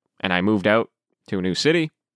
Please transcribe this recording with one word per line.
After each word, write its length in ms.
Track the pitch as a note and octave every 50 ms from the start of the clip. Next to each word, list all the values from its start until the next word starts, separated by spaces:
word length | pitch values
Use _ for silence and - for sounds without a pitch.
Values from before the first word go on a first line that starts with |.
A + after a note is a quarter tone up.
| _ _ _ _
and 100 | - F#2+
I 100 | F2+ F2+
moved 260 | F#2 G#2+ A2 G2+ F2+
out 220 | G#2 G#2+ A#2 A2 - _ _ _ _ _ _ _
to 120 | - - F#2+
a 20 |
new 140 | F#2 F#2 F2
city. 360 | - - D3 E3 F3 D#3+ D#3 _ _ _ _ _